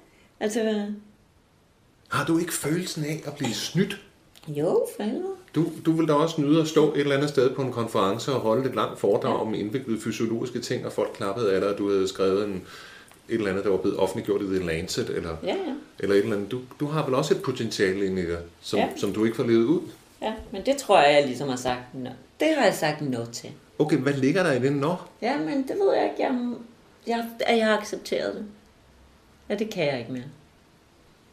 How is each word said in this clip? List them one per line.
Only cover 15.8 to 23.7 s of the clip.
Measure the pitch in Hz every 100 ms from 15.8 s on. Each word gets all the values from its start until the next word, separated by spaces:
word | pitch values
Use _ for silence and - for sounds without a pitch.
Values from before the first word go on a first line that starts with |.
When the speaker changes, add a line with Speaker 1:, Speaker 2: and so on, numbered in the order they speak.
| - -
Speaker 2:
eller | - 202
et |
eller | 151 101
andet. | 98
Du, | 123 - -
du | 147
har | 156 135
vel | 127
også | 156
et | 180
potentiale | 135 123 113 - 95 98 95
inde | 92
i | 85
dig, | 85 85 -
som, | - -
Speaker 1:
Ja. | - -
Speaker 2:
som | 101
du | 98 113
ikke | 110
får |
levet | 117 113 117
ud? | 175 - - - -
Speaker 1:
Ja, | 220 226 -
men | 202 262
det | 277
tror | - 180
jeg, | 143 147
jeg | 127
ligesom | 120 139
har | 127
sagt | 127 123 -
no. | 135 123 - - -
Det | 311 302
har | 202
jeg |
sagt | - 156 147
no | 143 117 117
til. | - 113 - -